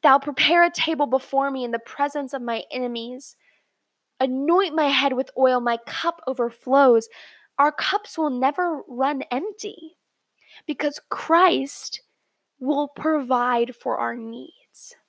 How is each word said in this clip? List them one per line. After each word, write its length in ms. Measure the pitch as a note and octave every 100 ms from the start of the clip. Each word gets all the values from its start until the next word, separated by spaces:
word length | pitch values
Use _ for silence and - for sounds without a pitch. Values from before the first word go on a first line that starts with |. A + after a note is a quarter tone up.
"Thou 160 | D4+ C#4
prepare 460 | C#4 C4 - E4+
a 60 | F4
table 360 | F4 - D#4 C#4
before 440 | C4 - C4+ C#4
me 120 | C4
in 80 | B3
the 80 | A#3
presence 540 | A3+ - C#4+ C#4+ C4+
of 100 | C4+
my 220 | A#3+ A3+ -
enemies. 640 | B3 B3 A#3 A#3 B3+ - - _ _ _ _ _ _ _ _
Anoint 560 | C4 C4 C#4+ F4 F#4+
my 140 | D#4 D4
head 240 | C4+ C#4
with 180 | B3+ C4 -
oil, 220 | C4 B3+
my 180 | A#3+ A#3 -
cup 340 | - E4 E4+ -
overflows." 840 | C4 A#3 - - C4+ C4+ A#3 A3 - - - _ -
Our 140 | C#4+
cups 480 | D4 - G#4 G#4 -
will 120 | D#4
never 520 | B3 C4 D4 F4 D4+ -
run 340 | A#3+ C4 C#4+ -
empty 680 | B3 F#4+ - G3+ - D#4+ _ _ _ _ _ _ - -
because 340 | D4 D4+ C#4+ _
Christ 920 | - - E4 F4+ C4+ C#4 - - - _ _ _ _ _ _
will 300 | C4 C#4+ C#4+
provide 880 | - D#4 D#4 B3 B3+ B3 A#3+ A#3 A#3+
for 200 | B3+ A3+
our 200 | A#3 A#3
needs. 800 | A3+ A#3 C4 _ _ - - -